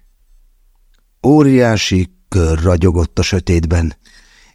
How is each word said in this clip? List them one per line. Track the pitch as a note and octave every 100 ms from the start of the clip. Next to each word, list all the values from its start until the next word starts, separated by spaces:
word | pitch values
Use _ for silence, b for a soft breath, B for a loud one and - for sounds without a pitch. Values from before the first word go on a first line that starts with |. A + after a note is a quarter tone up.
| _ _ _ _ _ _ _ _ _ _ _ _ B2
Óriási | D3+ C#3 C3 A#2+ A2 - F#2 F2 _ -
kör | F#2 D#2+ D#2+
ragyogott | F2 F2+ F2+ F2 D#2+ -
a |
sötétben. | F2 F#2+ E2+ F2 E2 E2+ E2 - b b b b b